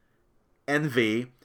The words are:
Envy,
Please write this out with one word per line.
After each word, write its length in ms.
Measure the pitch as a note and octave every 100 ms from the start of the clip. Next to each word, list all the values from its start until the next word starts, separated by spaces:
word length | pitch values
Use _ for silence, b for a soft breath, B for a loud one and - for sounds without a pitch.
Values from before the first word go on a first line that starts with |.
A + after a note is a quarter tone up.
| _ _ _ _ _ _ -
Envy, 640 | D3 D3+ B2 A2+ A2 B2+ _